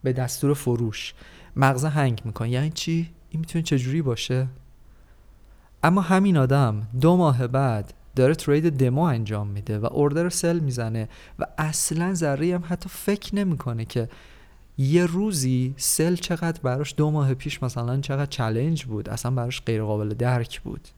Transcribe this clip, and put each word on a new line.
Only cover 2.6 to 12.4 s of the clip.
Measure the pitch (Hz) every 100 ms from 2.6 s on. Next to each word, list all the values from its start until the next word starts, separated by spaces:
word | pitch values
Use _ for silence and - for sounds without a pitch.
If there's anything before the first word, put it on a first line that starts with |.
| 151
چی؟ | 156 - 165 165 - -
این | 160
می‌تونه | 160 170
چجوری | 165 139 127 151
باشه؟ | 143 113 - 127 131 131 - - - - - - - - - - - -
اما | 156 185
همین | 170 190 202 165
آدم | 131 139 127 107 107 120
دو | 156 180
ماه | 165 127 123
بعد | 131 135 110 98 - - -
داره | 127
ترید | 160 - 147 165 139
دمو | 127 131
انجام | 170 120 107 107 104
می‌ده | 101 98 107
و | 113
اوردر | - 143 147 175
سل | 175 170 170
می‌زنه | 147 123 113 113 107 - - -
و | - -
اصلاً | 156 156 - 160 175
ذره‌ای | 185 160 139